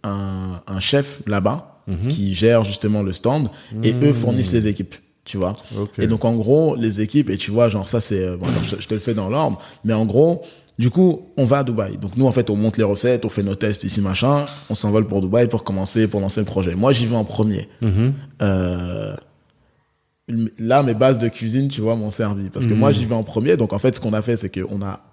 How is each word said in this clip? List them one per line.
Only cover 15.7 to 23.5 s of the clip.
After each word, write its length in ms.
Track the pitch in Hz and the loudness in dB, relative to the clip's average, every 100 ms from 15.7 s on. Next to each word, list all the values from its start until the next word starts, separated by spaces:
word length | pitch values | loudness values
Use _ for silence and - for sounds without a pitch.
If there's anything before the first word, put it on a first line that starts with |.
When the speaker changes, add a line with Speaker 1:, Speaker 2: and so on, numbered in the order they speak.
| 95 95 113 110 | -4 -2 0 0
Speaker 1:
pour 120 | 104 | 0
lancer 200 | 98 107 | -2 -4
le 60 | 98 | -2
projet. 280 | 98 90 | -2 -2
Moi, 160 | 87 123 | 2 2
j'y 160 | 120 113 | 2 0
vais 80 | |
en 80 | 117 | -2
premier. 440 | 104 - 110 101 104 _ | -2 0 0 -2 -6 _
Speaker 2:
Mhm. 320 | 113 95 123 139 - - | 0 2 0 -2 -10 -4
Speaker 1:
Euh, 720 | 101 95 90 90 87 101 52 50 _ _ _ _ _ _ _ _ _ _ - 117 110 - | 0 0 0 -4 -6 -8 -8 -12 _ _ _ _ _ _ _ _ _ _ -6 -4 -4 -4
là, 240 | 113 135 | 2 2
mes 120 | 135 | 4
bases 240 | 110 131 117 | 4 4 4
de 100 | 117 | 0
cuisine, 400 | - 113 123 139 | -2 -2 0 -2
tu 120 | 139 | -2
vois, 160 | 110 113 | -2 -2
m'ont 140 | 107 | -4
servi. 400 | 101 107 101 98 | -4 -4 -4 -6
Parce 160 | 127 123 | -2 0
que 60 | |
Speaker 2:
Mhm. 60 | 107 | 4
Speaker 1:
moi, 140 | 135 | 4
j'y 120 | 120 | 2
vais 100 | 117 | 0
en 80 | 117 | -2
premier. 340 | 107 113 131 | -2 -2 0